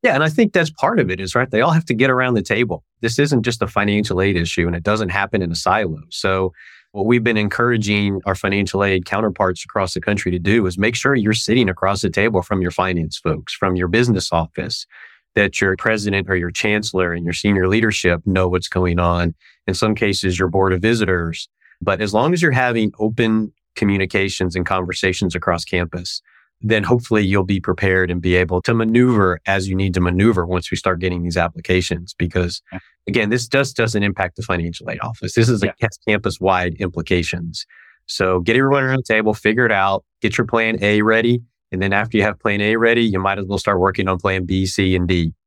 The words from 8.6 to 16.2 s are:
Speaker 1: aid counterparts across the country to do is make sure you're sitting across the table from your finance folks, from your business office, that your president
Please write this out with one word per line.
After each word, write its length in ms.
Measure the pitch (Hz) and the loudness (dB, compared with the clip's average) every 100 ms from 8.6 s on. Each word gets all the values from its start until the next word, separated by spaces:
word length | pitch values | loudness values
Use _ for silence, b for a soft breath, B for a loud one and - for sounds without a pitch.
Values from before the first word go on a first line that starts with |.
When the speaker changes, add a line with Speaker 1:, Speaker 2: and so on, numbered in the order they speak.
| 98 98 | 0 0
Speaker 1:
aid 240 | 101 95 90 | 0 0 -2
counterparts 580 | 98 110 90 95 90 | -2 -2 0 -2 -2
across 300 | - 107 95 | -6 -4 -2
the 60 | - | -4
country 300 | 95 101 - | -2 -2 -2
to 60 | 90 | -2
do 280 | 87 113 95 | 2 2 2
is 120 | 90 | 0
make 180 | 107 117 | -2 0
sure 180 | 139 | 0
you're 180 | 139 104 | 2 2
sitting 340 | 107 - 120 104 | 0 0 2 2
across 340 | 92 95 101 | 0 -2 0
the 80 | - | -2
table 320 | - 110 98 | 0 0 0
from 200 | - 101 | -2 -2
your 80 | 90 | -2
finance 460 | - 92 87 78 - | -2 -2 0 -4 -4
folks, 360 | - 78 78 | -4 -4 -6
from 240 | - 98 90 | -4 -2 0
your 120 | 90 | 0
business 440 | 110 123 101 - | 2 2 0 0
office, 540 | 85 80 - 78 - - B B B B | -2 -2 -6 -8 -10 -12 B B B B
that 260 | - 101 - | 0 0 0
your 160 | 98 95 | 0 0
president 520 | 117 110 104 98 | 0 0 0 -2